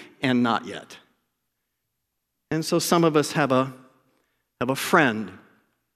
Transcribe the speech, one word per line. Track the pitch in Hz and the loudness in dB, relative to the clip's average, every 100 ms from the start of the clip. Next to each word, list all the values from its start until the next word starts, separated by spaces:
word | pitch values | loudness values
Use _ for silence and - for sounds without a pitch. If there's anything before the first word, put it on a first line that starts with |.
| - _ | -14 _
and | 135 123 120 | -2 0 0
not | 107 98 | -2 -4
yet. | 82 - - _ _ _ _ _ _ _ _ _ _ _ _ _ _ _ | -14 -16 -20 _ _ _ _ _ _ _ _ _ _ _ _ _ _ _
And | 156 156 | -6 -2
so | 170 | -2
some | - 175 | 0 2
of | 165 151 | 4 2
us | 143 | 0
have | 170 135 | 0 0
a, | 131 135 131 - _ _ _ _ _ _ _ | 0 0 -6 -20 _ _ _ _ _ _ _
have | 123 | -4
a | 135 | -4
friend | - 180 135 110 95 95 - _ _ _ _ | 0 2 4 0 -8 -14 -20 _ _ _ _